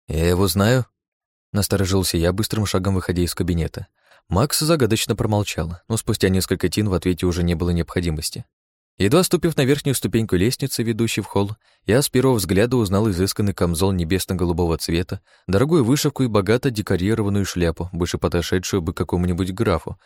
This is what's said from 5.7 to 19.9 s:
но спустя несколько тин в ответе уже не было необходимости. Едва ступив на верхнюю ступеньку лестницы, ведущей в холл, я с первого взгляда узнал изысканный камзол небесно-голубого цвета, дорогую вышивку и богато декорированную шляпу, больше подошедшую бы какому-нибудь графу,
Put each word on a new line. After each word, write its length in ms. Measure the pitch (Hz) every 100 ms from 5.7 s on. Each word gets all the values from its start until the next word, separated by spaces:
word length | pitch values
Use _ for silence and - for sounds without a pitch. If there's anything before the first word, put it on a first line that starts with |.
| 85 -
но 100 | 110
спустя 320 | - 107 98
несколько 380 | 95 - 92 90
тин 220 | - 104
в 40 |
ответе 340 | 90 90 90 90
уже 160 | 85
не 100 | 87
было 160 | 85 87
необходимости. 760 | 85 82 - 85 78 - - - _ _ _ _ -
Едва 260 | 98 151
ступив 320 | 190 175 170 156
на 80 | 127
верхнюю 280 | 147 143
ступеньку 420 | 127 - 113 110 90
лестницы, 460 | 101 - 139 -
ведущей 400 | 113 107 117 -
в 40 | 101
холл, 320 | 101 101 107 _ _ -
я 160 | 113
с 80 | 143
первого 260 | 123 131 120
взгляда 420 | 90 95 120 127
узнал 320 | 104 98 110
изысканный 440 | 87 95 - 104
камзол 380 | 90 87 82 95
небесно-голубого 840 | 95 82 92 - 92 90 85 85 80
цвета, 420 | - 82 90 98 - _ -
дорогую 360 | 95 139 170
вышивку 400 | 113 143 147 -
и 40 | 131
богато 440 | 104 95 120 139
декорированную 720 | 110 101 92 92 110 101 101 95
шляпу, 440 | - 85 80 85
больше 260 | 85 87 87
подошедшую 640 | 87 87 82 95 - 101
бы 120 | 82
какому-нибудь 580 | - 87 90 90 87 92
графу, 480 | 92 110 82 -